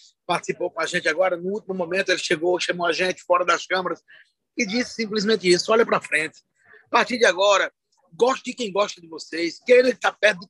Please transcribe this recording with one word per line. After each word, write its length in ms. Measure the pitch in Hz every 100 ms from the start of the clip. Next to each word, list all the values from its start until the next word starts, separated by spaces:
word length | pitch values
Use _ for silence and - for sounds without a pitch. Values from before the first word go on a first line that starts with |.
| _ _ -
participou 420 | 170 - - 180
com 120 | -
a 40 | 156
gente 220 | 170 165
agora. 300 | 156 185 170
No 120 | 180
último 220 | 208 190
momento, 360 | 190 165 190 185
ele 100 | 165
chegou, 400 | - 165 175 175
chamou 260 | - 175 170
a 60 |
gente 320 | 156 185 180
fora 220 | - 175 175
das 200 | 165 -
câmeras 360 | 185 180 160 _ - _ _ _ -
e 80 | 214
disse 300 | 233 240 -
simplesmente 540 | 220 214 202 220 180
isso: 220 | 175 -
"Olha 140 | 226 254
pra 160 | 202
frente. 380 | - 147 156 - _ _ _ - _
A 100 | 240
partir 200 | 208 240
de 80 | 214
agora, 460 | 175 202 190 160 - _ _ _
goste 380 | 160 240 254 247
de 20 |
quem 180 | 233 202
gosta 300 | 190 208 -
de 60 | 165
vocês, 520 | 156 - 160 170 - -
queira 240 | 247 254
estar 220 | 214 208
perto 300 | - 208
de 60 | 180